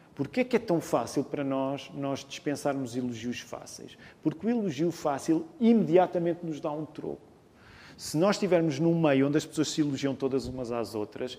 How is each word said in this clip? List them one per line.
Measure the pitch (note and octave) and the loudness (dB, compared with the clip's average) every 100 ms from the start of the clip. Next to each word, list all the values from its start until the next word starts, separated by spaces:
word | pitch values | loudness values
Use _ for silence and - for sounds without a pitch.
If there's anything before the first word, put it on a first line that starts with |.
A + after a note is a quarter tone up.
| - | -20
Porquê | - C#3 - | -8 -4 -2
é | |
que | B3 A3+ | 2 0
é | |
tão | - E3+ | 2 -2
fácil | - C#3+ A2+ - | 2 0 0 -2
para | C3+ D3 | -2 -4
nós, | C3+ C3+ C3+ C#3 - | -2 0 -2 -4 -8
nós | D3 C#3 C3+ | -8 -4 -6
dispensarmos | - - D3+ C#3 D3 C#3 B2 B2 | -8 -8 -6 -2 -2 -2 -4 -4
elogios | B2 A2+ A#2+ A#2 | -4 -4 -6 -8
fáceis? | - - - - - - - - | -10 -14 -14 -16 -18 -18 -20 -4
Porque | D#3 D3+ G#3+ | -4 -2 -2
o | |
elogio | A#3+ G3+ C3 E3+ | 0 -2 0 -2
fácil | D#3 D3+ C3+ - D#3+ D#3+ - | 0 -2 -2 0 0 0 2
imediatamente | A3+ A#3 D#3 E3+ F3+ F#3 E3+ E3 | 6 6 8 6 6 2 -2 -2
nos | E3+ C#3+ | -6 -6
dá | D#3+ | -6
um | D3+ | -6
troco. | D3+ - - C#2+ - - _ - - - - - | -8 -8 -10 -10 -14 -20 _ -20 -20 -20 -20 -14
Se | - D3+ | -4 2
nós | F#3+ G3+ | 4 4
estivermos | F#3+ F3 E3 C3+ | 4 4 2 2
num | E3 E3+ | 2 4
meio | D#3 C#3 C#3 | 4 6 4
onde | D3 | 2
as | - | 0
pessoas | - C#3+ | -2 -2
se | - | 0
elogiam | D3 C3+ C3+ | 0 0 -2
todas | C3 C3+ C3 A#2+ | 0 0 -2 -4
umas | C3 A#2 | -8 -4
às | A#2+ G#2+ | -4 -4
outras, | G#2+ G#2 - B2 | -4 -6 -6 -8